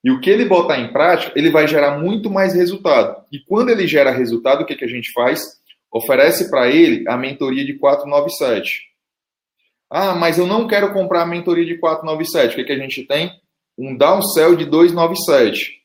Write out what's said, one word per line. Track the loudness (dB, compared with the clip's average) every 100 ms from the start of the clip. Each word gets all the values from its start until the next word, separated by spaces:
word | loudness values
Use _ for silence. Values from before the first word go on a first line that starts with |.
E | 0
o | 0
que | 2
ele | 2 4
botar | 2 2 -2
em | -2
prática, | 0 2 2 0 0
ele | 2
vai | 2 2
gerar | 2 0 0
muito | -4 -4 -4
mais | -2 0
resultado. | 2 0 -2 2 2 2 -6 _
E | -18
quando | _ -2 0
ele | 0 2
gera | 2 2
resultado, | 2 -2 -2 0 0
o | -2
que |
que | -8
a | -8
gente | -10 -8
faz? | -2 -2 -2 -8 _ _ _ _
Oferece | -8 0 2 4 2 -2
pra | 0 2
ele | 4 4 2 -4
a | -6
mentoria | -6 -6 -4 -4
de | -6
quatro | -2 0 0 0
nove | -2 -2
sete. | -4 -2 -2 -4 -10 -12 _ _ _ _ _ _ _ _ _ _
"Ah, | -4 -2
mas | 0 0 0
eu | 0
não | -2 0
quero | 0 0
comprar | -2 -2 -2
a | -2
mentoria | -4 -2 -2 -2
de | -2
quatro | -2 -2 -6
nove | -6 -2
sete." | 0 0
O | 0
que |
que | -6
a | -6
gente | -6 -12 -6
tem? | -4 -4 -10 _ _ _ -14
Um | -12 0
downsell | 2 2 0 2 4 4
de | 2
dois | 4 4
nove | 4 -2 -2
sete. | 0 2 2 0 -10 -14